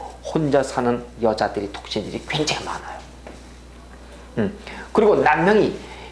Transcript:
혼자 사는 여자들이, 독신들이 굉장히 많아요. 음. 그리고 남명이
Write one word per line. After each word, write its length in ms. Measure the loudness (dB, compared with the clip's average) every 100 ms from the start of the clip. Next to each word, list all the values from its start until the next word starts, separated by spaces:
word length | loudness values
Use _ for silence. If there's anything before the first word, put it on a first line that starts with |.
| -14 -14
혼자 380 | -4 -2 2 2
사는 400 | 2 0 0 0 -4 0
여자들이, 500 | 0 2 0 -2 -6
독신들이 500 | -8 -8 -6 -6 -8 -6
굉장히 360 | -4 -2 -4 -6
많아요. 340 | -10 -10 -14 -16 -18 -18 -18 -20 -20 -20 -20 -20 -20 -20 -20 -10 -4
음. 180 | -4 -4 -12 -14 -2
그리고 220 | 4 6 6
남명이 600 | 6 4 6 6 4 0 -10 -16 -4